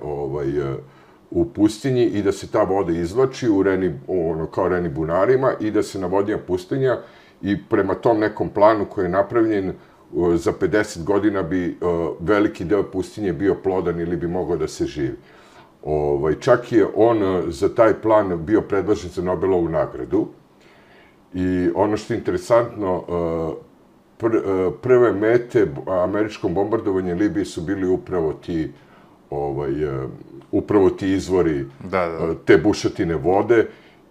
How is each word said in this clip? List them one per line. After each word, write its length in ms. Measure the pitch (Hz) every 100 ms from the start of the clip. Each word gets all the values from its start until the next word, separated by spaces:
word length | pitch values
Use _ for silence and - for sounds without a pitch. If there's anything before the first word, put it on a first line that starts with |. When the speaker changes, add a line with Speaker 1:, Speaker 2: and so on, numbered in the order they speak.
Speaker 1:
ovaj, 460 | 73 71 69 71 69
e, 280 | 71 69 67 - - - _ -
u 140 | 87 85
pustinji 600 | - 107 - 139 123 117
i 160 | 101
da 100 | 98
se 160 | 98 90
ta 120 | 110
voda 280 | 95 98 87
izvlači 560 | 85 85 110 135 - 123
u 140 | 98
reni-, 360 | 95 92 90 71 -
ono, 380 | 92 82 80 80
kao 220 | - 90
reni 200 | 90 87
bunarima 640 | 73 80 87 107 131 131 -
i 120 | 107
da 120 | 104
se 160 | 98 98
navodnja 380 | 90 98 101 95
pustinja 600 | - 92 - 139 131 117 - - - -
i 160 | 98 101 -
prema 260 | 104 95 90
tom 240 | 127 107
nekom 300 | 107 104 85
planu 360 | 107 107 104 -
koji 200 | - 87
je 40 |
napravljen, 600 | 95 101 117 113 104 95
e, 40 | 87 - _ - 80 87 85
za 180 | 101
pedeset 500 | - 92 104 104 85
godina 400 | 80 101 104 98
bi, 220 | 80 90 85
e, 80 | - 87 85 82 -
veliki 440 | 85 104 104 - 85
deo 180 | 101
pustinje 500 | - - - - 98
bio 220 | 76 98 85
plodan 440 | 95 92 87 85
ili 160 | 85 85
bi 100 | 85
mogao 300 | 90 82 82
da 100 | 78
se 180 | - 82
živi. 300 | - 82 - - - - - - _
Ovaj, 520 | - 76 73 71 76 73
čak 320 | 127 120 -
je 140 | 113 90 -
on, 280 | 113 110
e, 180 | 95 90 82
za 280 | 78 98 -
taj 180 | 110
plan 520 | - 107 107 95 85 80
bio 160 | 107
predložen 480 | - 101 90 101 90
za 120 | 95
Nobelovu 480 | 90 85 92 90 82
nagradu. 580 | 80 69 64 - 202 - - _ _ _ - _ - - _ _
I 360 | 92 90 90 87 85
ono 220 | 104 107
što 160 | -
je 40 | 110
interesantno, 840 | - 90 - 117 - 107 98 90 -
e, 640 | 87 85 82 80 - - _ _ _ _ -
pr-, 200 | - 107
e, 340 | 98 95 90 -
prve 300 | 120 123 120
mete 540 | 98 110 120 120 120 90
b-, 260 | 69 -
američkom 640 | 92 92 104 107 - 101
bombardovanju 600 | 87 107 110 101 92 92 87
Libije 300 | 104 85 90
su 160 | -
bili 260 | 82 98 92
upravo 460 | 90 - 90 80
ti, 380 | - - 82 71 - - - - _ -
ovaj, 540 | 71 71 69 71 73
e, 240 | 76 67 65 - - 67 -
upravo 380 | 101 - 104 90
ti 240 | 87 98
izvori, 520 | 95 85 92 82 71 67 -
Speaker 2:
Da, 240 | 95 92 85
da. 240 | 82 82
Speaker 1:
e, 40 | 82 -
te 120 | 98
bušotine 580 | 101 95 104 - 87 80
vode, 520 | 80 98 107 117 98 - - _ -